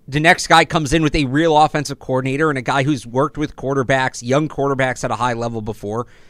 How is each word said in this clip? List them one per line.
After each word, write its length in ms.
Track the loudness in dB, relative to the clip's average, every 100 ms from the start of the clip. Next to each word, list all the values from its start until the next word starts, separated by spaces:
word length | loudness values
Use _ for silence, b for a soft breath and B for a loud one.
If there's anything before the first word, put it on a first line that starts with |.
| -6
the 140 | 2
next 260 | 4 4 4
guy 200 | 4 4
comes 260 | 0 0
in 100 | 2
with 140 | 2 0
a 80 |
real 320 | 0 2 4 4
offensive 420 | 4 0 -6 -8
coordinator 520 | -4 -2 -2 0 0
and 80 | 0
a 40 |
guy 200 | -2 0
who's 240 | 0 -2 -2
worked 320 | -2 -2 -2
with 180 | -6 -6
quarterbacks, 640 | -4 -2 0 0 0 -4
young 240 | 0 0 0
quarterbacks 560 | -2 -2 0 -2 -2
at 80 | -4
a 60 | -2
high 160 | -2
level 300 | -2 -4 -6
before, 440 | -8 -8 -6 -6 -8 b